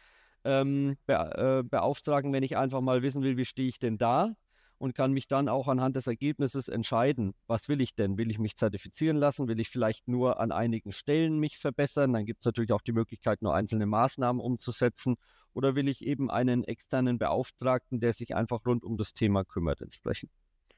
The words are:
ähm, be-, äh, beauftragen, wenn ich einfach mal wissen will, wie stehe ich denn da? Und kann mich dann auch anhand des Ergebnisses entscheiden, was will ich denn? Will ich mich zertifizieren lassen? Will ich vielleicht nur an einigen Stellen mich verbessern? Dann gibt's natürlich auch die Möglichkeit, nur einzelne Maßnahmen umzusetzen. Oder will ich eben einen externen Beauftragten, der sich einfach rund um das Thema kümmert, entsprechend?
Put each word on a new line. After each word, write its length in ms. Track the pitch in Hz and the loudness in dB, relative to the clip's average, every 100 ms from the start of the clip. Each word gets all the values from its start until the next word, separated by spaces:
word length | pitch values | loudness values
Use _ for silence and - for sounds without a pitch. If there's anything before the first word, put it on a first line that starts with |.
| _ _ _ _ | _ _ _ _
ähm, 520 | - 135 139 139 139 139 - | -2 0 2 2 0 -2 0
be-, 80 | 120 | 0
äh, 480 | 80 - 127 131 | 0 0 2 2
beauftragen, 680 | 123 127 95 143 - 143 139 | 0 0 0 -2 -2 0 0
wenn 120 | 135 | 0
ich 140 | 135 110 | 0 0
einfach 240 | 131 131 | 0 0
mal 200 | 131 127 | 0 2
wissen 220 | 131 135 | 0 0
will, 140 | 135 127 | 0 0
wie 80 | 127 | -2
stehe 220 | - 131 | -4 -4
ich 120 | - | -2
denn 180 | 120 110 | -2 0
da? 380 | 117 131 208 220 _ _ _ - | 2 2 0 -4 _ _ _ -8
Und 160 | 135 | -6
kann 200 | 123 135 | 0 0
mich 140 | 135 - | 0 0
dann 220 | 139 139 | 0 2
auch 180 | 127 131 | 0 0
anhand 280 | 131 131 131 | 0 0 -2
des 100 | 127 | -4
Ergebnisses 640 | 117 143 151 139 135 127 | -2 -2 0 -2 -2 -4
entscheiden, 640 | 110 113 117 127 123 98 - - | -4 0 2 2 2 -2 -4 -4
was 220 | 113 - | -4 -2
will 120 | 143 | 0
ich 140 | 127 - | 0 0
denn? 240 | 101 98 | 0 0
Will 100 | 117 | -2
ich 80 | 107 | -2
mich 180 | 107 - | -4 0
zertifizieren 640 | 110 98 - - 156 151 | -2 -2 -10 -2 0 2
lassen? 300 | 143 139 131 | 2 0 -2
Will 120 | 110 | -2
ich 100 | 113 | -4
vielleicht 380 | 127 113 110 - | 0 -2 -2 -2
nur 320 | 123 127 - | 0 2 0
an 120 | 113 | -2
einigen 400 | 82 117 113 104 | 0 0 -2 -4
Stellen 480 | 92 - 151 165 156 | -8 0 2 2 2
mich 180 | 151 - | -2 -4
verbessern? 560 | 147 131 143 - 135 | -4 -2 0 2 2
Dann 120 | 120 104 | 2 -2
gibt's 200 | 113 123 | -2 -2
natürlich 260 | 113 110 | 0 2
auch 120 | 117 | 0
die 80 | - | 0
Möglichkeit, 500 | 113 113 110 - 104 | 0 0 -2 -2 0
nur 140 | 104 78 | 2 0
einzelne 320 | 101 110 104 | 0 0 0
Maßnahmen 520 | 107 131 - 123 123 | 2 2 2 -2 0
umzusetzen. 760 | 117 123 - 117 123 - - 120 _ _ _ | -2 -4 -4 0 0 0 -2 -2 _ _ _
Oder 220 | - 135 131 | -2 0 2
will 120 | 139 | 0
ich 180 | 131 123 | -2 -2
eben 240 | 143 135 | -2 0
einen 340 | 104 127 123 | 2 2 2
externen 540 | - 117 - 131 127 120 | 0 -6 -4 0 2 2
Beauftragten, 800 | 90 87 127 - 123 127 - 123 | 0 0 -2 -4 0 0 -2 0
der 140 | 117 | 0
sich 220 | 113 120 - | 0 -2 -2
einfach 280 | 113 117 - | -2 -2 0
rund 160 | 120 | 0
um 120 | 98 110 | 0 -4
das 200 | 107 - | -4 0
Thema 280 | 110 101 | 2 2
kümmert, 380 | 92 - 82 69 | 0 -2 -2 -2
entsprechend? 480 | - - - - - _ _ _ _ | -6 -8 -4 -4 -6 _ _ _ _